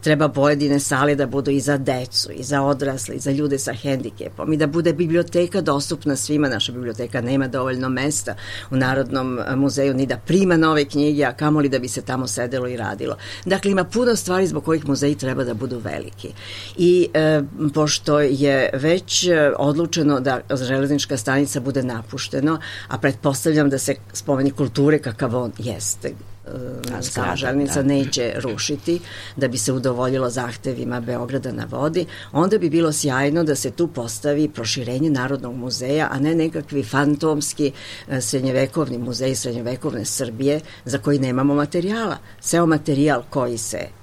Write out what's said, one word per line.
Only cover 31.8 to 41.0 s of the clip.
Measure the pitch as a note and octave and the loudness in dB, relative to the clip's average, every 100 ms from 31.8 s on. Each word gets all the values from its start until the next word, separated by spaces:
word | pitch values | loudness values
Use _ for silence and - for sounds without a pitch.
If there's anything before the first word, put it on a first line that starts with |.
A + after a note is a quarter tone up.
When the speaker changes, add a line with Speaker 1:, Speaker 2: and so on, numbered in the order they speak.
| D3 E3 E3+ - - | 0 0 -4 -8 -6
Speaker 1:
onda | C#3 F3+ G#3 | 0 2 4
bi | F3 | 2
bilo | D#3+ E3 | 2 2
sjajno | D3+ D3+ B2+ C#3+ D#3 | 2 0 2 2 2
da | D#3+ C#3+ | 2 0
se | C3+ | -2
tu | - E3+ | -2 -2
postavi | D#3+ A#2 - D3 C#3+ D3+ | -2 -6 -4 0 2 0
proširenje | G2+ A2+ - A#2 B2+ D#3+ | -2 -4 -4 -2 0 2
Narodnog | C#3 B2+ C#3 B2 B2+ | 2 0 -4 -4 -6
muzeja, | B2 A#2+ B2+ D3+ D3+ | -6 -4 0 0 0
a | C3+ | 0
ne | D3 E3 | 2 2
nekakvi | D#3+ D#3+ D3 C#3+ | 0 -2 -4 -4
fantomski, | A#2 C3+ C#3+ D3 D#3+ D3+ D3 - D3 - - - - | 0 2 2 2 2 0 -2 -2 -2 -2 -16 -16 -6
e, | C3+ | -4
srednjevekovni | B2 C#3 C3 B2+ C3+ E3 C#3+ A#2+ | -2 0 0 2 0 0 -2 -2
muzej | A#2+ A#2+ C3 C3 | -4 -2 -2 -2
srednjevekovne | C3 A#2 A#2+ B2+ D3+ B2 G#2+ | -4 -4 -4 -4 -4 -4 -4
Srbije | - B2+ A2+ C3+ D3+ - - - | -4 -6 0 0 0 -4 -14 -6
za | |
koji | C3 | -2